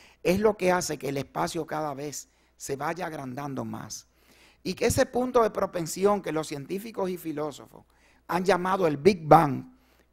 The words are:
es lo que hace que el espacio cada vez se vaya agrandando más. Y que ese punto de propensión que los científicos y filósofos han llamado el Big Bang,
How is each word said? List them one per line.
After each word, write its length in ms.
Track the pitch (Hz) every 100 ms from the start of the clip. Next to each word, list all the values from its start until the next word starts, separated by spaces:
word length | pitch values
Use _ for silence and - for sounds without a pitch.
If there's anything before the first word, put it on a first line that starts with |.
| - _
es 160 | - 190
lo 160 | 214 208
que 160 | 180
hace 260 | 180 - 147
que 120 | 143
el 80 | 139
espacio 480 | 127 - 165 170 147
cada 280 | 156 151
vez 360 | 131 147 135 - _ _ _
se 220 | - 139
vaya 280 | 151 170 170
agrandando 600 | 151 131 123 143 127 113
más. 420 | 110 - - - _ _ _ - _
Y 100 | -
que 120 | 185 233
ese 200 | 269 262
punto 380 | 240 254 247
de 60 | 214
propensión 720 | 202 196 180 160 175 196 208
que 100 | 165
los 160 | 156 151
científicos 600 | 147 139 190 226 214 190
y 80 | 180
filósofos 640 | 160 147 151 117 110 107 - _ _ _ -
han 160 | 175
llamado 440 | 185 180 185 190 170
el 100 | 143
Big 280 | 160 190 151
Bang, 380 | 160 151 127 131 _ _ _ _